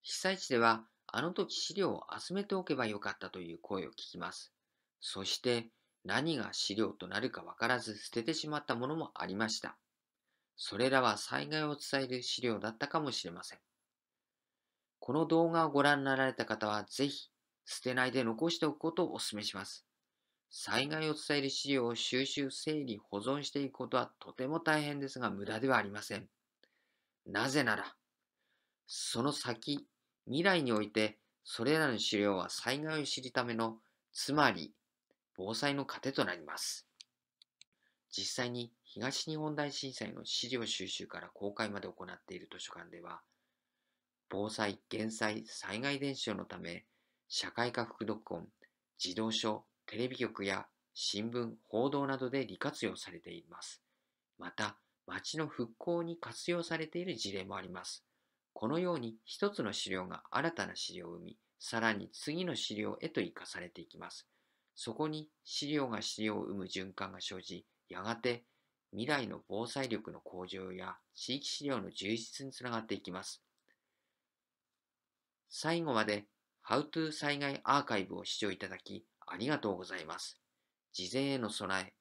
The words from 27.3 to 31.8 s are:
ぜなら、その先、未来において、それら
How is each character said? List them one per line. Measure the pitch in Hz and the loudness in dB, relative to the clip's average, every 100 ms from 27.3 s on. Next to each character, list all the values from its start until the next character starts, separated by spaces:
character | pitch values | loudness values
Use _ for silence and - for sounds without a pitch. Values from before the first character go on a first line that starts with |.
| 101 131 | 0 4
ぜ | 143 120 | 4 4
な | 104 | 2
ら、 | - - _ _ _ _ _ _ _ _ - | 0 -10 _ _ _ _ _ _ _ _ -10
そ | - - 117 | -6 -2 2
の | 135 | 2
先、 | 143 - 110 - 143 - _ _ _ - | 0 -4 -4 -2 -4 -6 _ _ _ -4
未 | 131 | 2
来 | 185 180 | 6 6
に | 131 | 6
お | 107 | 4
い | 104 | 4
て、 | 110 107 - _ _ - | 4 4 0 _ _ -10
そ | - | 0
れ | 117 | 4
ら | 156 | 6